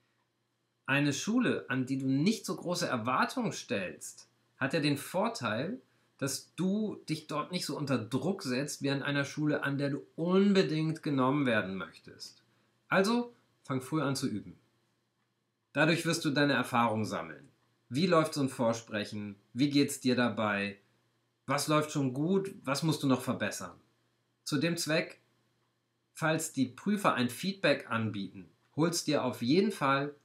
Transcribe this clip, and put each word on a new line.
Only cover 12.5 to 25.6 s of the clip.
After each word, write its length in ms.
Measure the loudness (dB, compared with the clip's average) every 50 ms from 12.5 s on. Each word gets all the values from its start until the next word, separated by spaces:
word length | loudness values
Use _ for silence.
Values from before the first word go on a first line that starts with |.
| _ _ _ _ _ _ _ 0
Also 440 | 2 2 4 4 2 0 -2 -4 -8 _ _ _ _ _ _
fang 180 | -4 -4 -4
früh 220 | -4 -2 -2 0 0
an 120 | 0 -2
zu 120 | -2 -2
üben. 280 | -2 -4 -4 -8 -10 -18 -20 _ _ _ _ _ _ _ _ _ _ _ _ _ _ _ _ _ _ _ _ _ _ 0
Dadurch 320 | 2 4 4 4 2 2
wirst 180 | 0 0 0 0
du 60 | 0
deine 240 | 2 2 4 4 2
Erfahrung 520 | 2 0 0 2 2 2 2 2 0 -2
sammeln. 420 | -2 -4 -6 -6 -8 -12 -16 -18 -20 _ _ _ _ _ _ _ -6
Wie 160 | -2 0 2
läuft 300 | 4 6 6 4 4 0
so 60 | 0
ein 80 | -2 -2
Vorsprechen? 840 | 0 0 0 0 0 -2 -4 -6 -4 -4 -4 -4 -6 -8 -8 -10 -12 -14 _ _ -2
Wie 180 | 0 2 4
geht's 280 | 4 4 2 2 0 -2
dir 160 | 0 0 2
dabei? 640 | 2 2 0 0 0 0 0 0 0 -2 -4 -6 -10 _ _ _ _ _ _ _ _ _ _ _ _ -4
Was 200 | -2 -2 0 2
läuft 240 | 2 2 2 2 0
schon 220 | 0 0 0 0 0
gut? 400 | 0 0 2 2 2 2 -2 -8 -8 -4
Was 200 | -4 -2 0 2
musst 180 | 0 0 2
du 60 | 4
noch 140 | 2 2 2
verbessern? 520 | 2 -2 -4 -2 -2 -4 -6 -6 -10 -12 -14 -18 _ _ _ _ _ _ _ _ _ _ _ _ -6
Zu 160 | -2 -2 0
dem 180 | 2 0 0
Zweck, 440 | 0 -2 0 0 0 0 -2 -8 -18 _ _ _ _ _ _ _ _